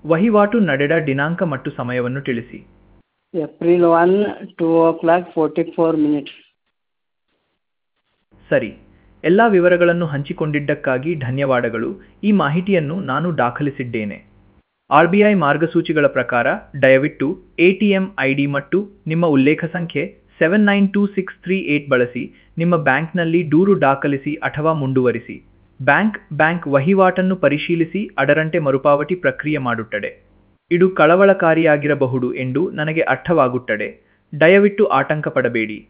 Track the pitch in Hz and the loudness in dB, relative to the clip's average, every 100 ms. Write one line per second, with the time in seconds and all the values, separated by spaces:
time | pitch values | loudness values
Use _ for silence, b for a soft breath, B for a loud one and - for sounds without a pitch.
0 | 151 160 220 208 202 233 185 135 143 165 | 0 0 2 4 2 2 0 0 0 0
1 | 151 135 147 170 185 135 151 143 123 127 | 0 -2 -2 -2 -4 -4 -8 -8 -6 -4
2 | 123 135 139 120 113 - - _ _ _ | -4 -6 -6 -6 -8 -18 -20 _ _ _
3 | _ _ _ 180 151 - 170 175 175 165 | _ _ _ -8 -8 -4 0 2 4 4
4 | 175 190 208 - - - 165 165 165 165 | 4 2 0 -6 -16 -6 0 2 2 2
5 | 165 175 180 - 156 156 170 - 165 160 | 0 0 0 -4 -2 -2 -6 -2 0 0
6 | 147 147 143 - _ _ _ _ _ _ | 0 -2 -6 -20 _ _ _ _ _ _
7 | _ _ _ _ _ _ _ _ _ _ | _ _ _ _ _ _ _ _ _ _
8 | _ _ _ _ - 143 113 - _ b | _ _ _ _ -2 -2 -2 -12 _ b
9 | b _ 156 190 233 190 175 175 175 170 | b _ 2 4 6 4 4 4 2 2
10 | 165 143 139 175 156 147 147 147 - 127 | -2 -6 -8 -6 -4 -4 -4 -4 -2 -4
11 | 143 170 123 131 139 127 120 113 117 - | -4 -6 -6 -4 -2 0 -2 -4 -6 -8
12 | B B 208 202 143 160 180 185 143 175 | B B 0 2 2 -2 0 -2 0 -6
13 | 185 135 175 143 120 120 147 135 123 113 | -4 -4 -4 -2 -2 -2 -6 -6 -8 -6
14 | 104 - _ _ _ _ _ _ _ 143 | -8 -10 _ _ _ _ _ _ _ 2
15 | 170 196 208 202 143 147 160 170 165 156 | 4 4 2 2 0 0 0 -2 -2 0
16 | 143 135 123 123 120 202 - 143 131 135 | 0 0 -2 -2 0 -4 -8 0 4 4
17 | 147 - 139 185 - - 170 196 208 190 | 2 -4 -6 -6 -12 2 2 2 0 0
18 | 190 - 135 139 139 139 139 180 208 _ | -2 -4 -2 0 -2 -4 -2 -4 -4 _
19 | - 160 170 139 135 151 165 175 170 143 | -6 -2 2 4 2 0 -4 -6 -6 -6
20 | 175 - _ _ 160 208 208 202 196 196 | -8 -12 _ _ 0 2 2 2 2 0
21 | 202 196 180 - 175 190 160 147 143 131 | -2 -2 -8 -10 -6 -4 -2 -4 0 0
22 | 120 123 - _ _ - 170 170 143 131 | 0 -4 -12 _ _ -4 -2 0 0 -2
23 | 160 180 165 165 165 147 196 180 139 139 | -2 -4 0 0 2 2 2 2 2 0
24 | 151 139 147 151 135 143 156 160 135 131 | -2 -4 -6 -6 -8 -4 -2 -2 -2 0
25 | 123 113 - - _ _ _ _ 131 147 | 0 -2 -8 -18 _ _ _ _ 0 2
26 | 214 202 _ 143 156 175 151 139 143 196 | 0 -4 _ 0 0 0 0 0 2 4
27 | 185 180 185 185 143 147 147 170 160 196 | 4 2 -2 0 0 0 -2 -2 -2 -4
28 | 220 - 139 151 156 170 147 135 147 143 | -8 -4 0 2 0 -2 0 0 2 2
29 | 147 180 143 127 151 151 127 113 110 104 | 0 -2 -2 -4 -4 -4 -4 -4 -6 -8
30 | 101 - _ _ _ _ _ 170 185 185 | -8 -12 _ _ _ _ _ 2 2 4
31 | 151 175 196 190 170 160 160 147 147 143 | 4 6 4 4 2 2 2 2 0 0
32 | 131 131 123 143 127 131 185 - 151 160 | 0 0 -4 -4 -4 -4 -4 -4 -4 -2
33 | - 131 - 165 131 123 120 107 107 - | -2 -2 0 2 2 0 -4 -6 -6 -10
34 | _ _ _ 147 160 196 202 202 208 135 | _ _ _ 2 4 6 4 2 0 0
35 | 139 156 151 151 123 117 107 104 - | 0 -4 -2 -2 -2 -2 -4 -8 -16